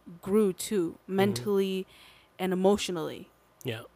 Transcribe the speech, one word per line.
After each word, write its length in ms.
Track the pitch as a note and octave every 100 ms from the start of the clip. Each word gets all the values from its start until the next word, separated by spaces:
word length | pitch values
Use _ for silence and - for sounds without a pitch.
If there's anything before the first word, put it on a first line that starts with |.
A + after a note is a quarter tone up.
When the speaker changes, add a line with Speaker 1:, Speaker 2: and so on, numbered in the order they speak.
| - E3+
Speaker 1:
grew 300 | F#3+ G#3+ G3+
too, 460 | - - G#3+ E3 -
Speaker 2:
Mm-hmm. 140 | - F#3+
Speaker 1:
mentally 680 | G3 D#3 G#3 G3 F#3+ F#3+ - - - - _ -
and 140 | F#3
emotionally. 760 | F3+ F#3+ G#3 - F3 D3 A#2 - _ _ -
Speaker 2:
Yeah. 160 | C3 A2 -